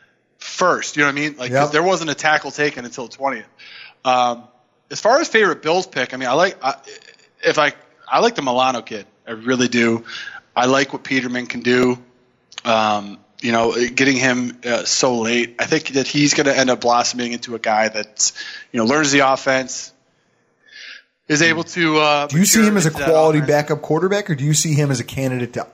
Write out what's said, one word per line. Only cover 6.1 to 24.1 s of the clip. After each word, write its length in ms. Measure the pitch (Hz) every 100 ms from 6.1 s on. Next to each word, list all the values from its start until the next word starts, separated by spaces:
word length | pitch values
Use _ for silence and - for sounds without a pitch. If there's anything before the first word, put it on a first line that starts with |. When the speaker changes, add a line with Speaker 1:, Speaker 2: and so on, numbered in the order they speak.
Speaker 1:
I 20 | 127
mean, 120 | 131
I 60 |
like, 220 | 135 190 -
I, 140 | 131 139 - - - - _ _
if 140 | 170 156
I, 140 | 147 - _ _ -
I 140 | 143
like 160 | 175 151
the 60 |
Milano 400 | 139 123 127 123
kid. 240 | - 107 98 _ -
I 60 |
really 360 | 113 117 127 123
do. 360 | 120 117 113 - - - - -
I 120 | - 123
like 260 | 135 139
what 100 | 143
Peterman 440 | - 135 123 123 120
can 140 | 123
do. 380 | 120 127 127 123 - _ _ _ _ -
Um, 540 | 117 110 107 104 101 101 _ _
you 120 | 120
know, 220 | 117 117 110 120
getting 280 | 127 135 131
him, 420 | 127 123 123 117
uh, 200 | 120 117
so 340 | - - 135 120
late, 380 | 113 120 117 -
I 80 | 113
think 220 | 156 -
that 180 | 135 127
he's 260 | 147 147
gonna 200 | 147 139
end 180 | 131 127
up 100 | 120
blossoming 520 | 120 120 120 123 120
into 220 | 120 123
a 40 | 113
guy 300 | 113 107 110
that's, 440 | 107 104 - - - - - -
you 60 | 123
know, 80 | 113
learns 260 | 147 147
the 60 | 139 135
offense, 640 | 131 - 131 123 - - _ _ _ _ _ _ _ _ - - - _ _ -
is 140 | 151
able 200 | 165 160
to, 340 | 165 180 165 156
uh, 280 | 151 147 147
Speaker 2:
Do 120 | 143
you 80 | 202
see 140 | 226
Speaker 1:
mature 100 | 214
Speaker 2:
him 40 | 202
as 80 | 160
a 20 |
Speaker 1:
into 120 | 156
that 80 | 143
Speaker 2:
quality 280 | 156 160 156
Speaker 1:
offense. 100 | 147
Speaker 2:
backup 320 | 147 147 151
quarterback, 480 | - 156 185